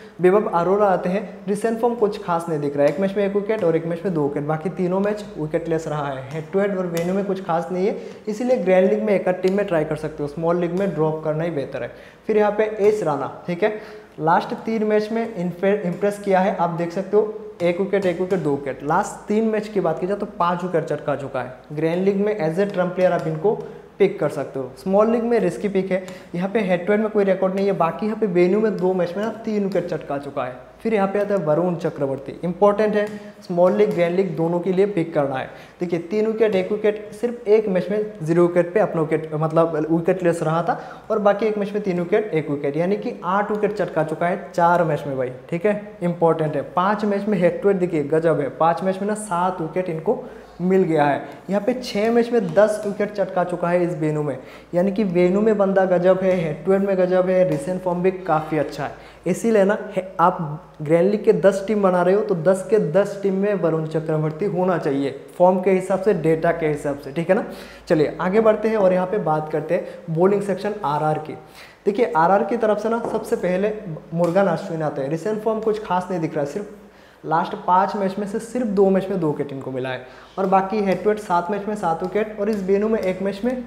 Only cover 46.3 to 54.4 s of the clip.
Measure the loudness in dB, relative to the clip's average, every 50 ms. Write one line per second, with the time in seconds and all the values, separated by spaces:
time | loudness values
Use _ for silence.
46.3 | 4 2 0 -2 -2 -4 -6 -4 -2 0 0 0 0 0 0 0 -2 0 0 0
47.3 | 0 2 2 2 2 2 2 2 2 2 0 0 0 0 0 0 0 2 2 2
48.3 | 2 2 0 -2 -2 2 2 2 2 2 0 -2 -2 -2 -2 -4 -4 -4 -4 -4
49.3 | -2 0 0 0 -2 -4 -6 -4 -4 -4 -4 -4 -4 -4 -2 -2 -2 -2 -4 -12
50.3 | -16 -18 -20 -16 -8 -4 0 2 4 4 4 4 4 2 4 2 2 -2 -4 -8
51.3 | -16 -14 -8 -4 -4 -2 0 0 -2 -2 -4 -6 -4 -2 0 2 2 2 2 2
52.3 | 2 0 0 2 4 4 6 6 4 0 -4 -4 -4 -2 -4 -2 -2 -4 -4 -2
53.3 | 0 -2 -2 0 -2 -2 0 2 2 2 2 0 -2 -2 -2 -2 0 -2 -2 -4
54.3 | -4 -8